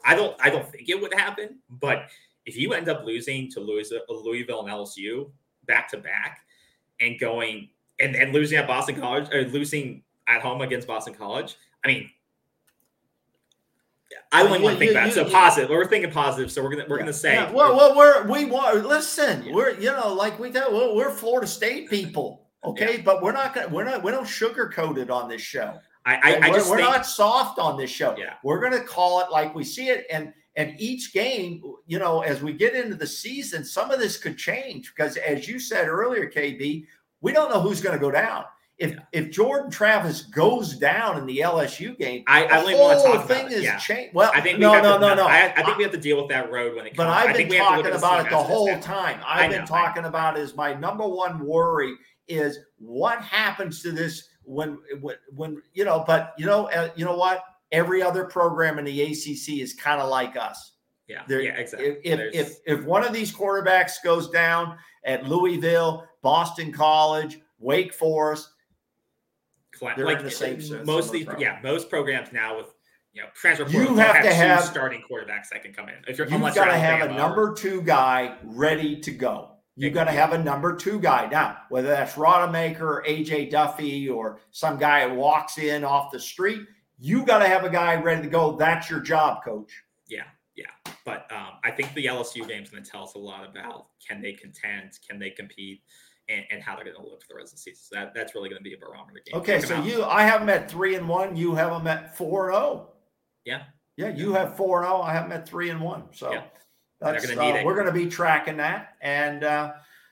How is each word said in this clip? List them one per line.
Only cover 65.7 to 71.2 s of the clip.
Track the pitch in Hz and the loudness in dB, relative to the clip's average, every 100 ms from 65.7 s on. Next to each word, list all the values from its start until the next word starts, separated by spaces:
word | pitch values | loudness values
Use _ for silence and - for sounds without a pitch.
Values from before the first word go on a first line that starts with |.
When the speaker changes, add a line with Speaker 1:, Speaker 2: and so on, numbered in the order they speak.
| 170 165 156 - _ | 2 2 -2 -10 _
Speaker 2:
Boston | 131 160 160 - 160 | 2 2 2 -4 -10
College, | 135 151 156 156 156 156 - _ _ | 2 4 6 4 2 -2 -10 _ _
Wake | 117 156 180 | 0 0 0
Forest. | - 160 156 151 151 - _ _ _ _ _ _ _ _ _ _ _ _ | -2 0 2 0 -2 -8 _ _ _ _ _ _ _ _ _ _ _ _
Speaker 1:
Cla-, | - 123 120 | -14 -10 -4
Speaker 2:
They're | 139 | -2
Speaker 1:
like, | 143 | -2
Speaker 2:
in | 139 | -4
the | |
same | - 131 131 | -6 -6 -6
Speaker 1:
uh, | |
Speaker 2:
s-, | 151 | -10
Speaker 1:
most | 113 | -8
of | 151 | -2
Speaker 2:
similar | 160 - | -2 -2
Speaker 1:
these, | 175 | -6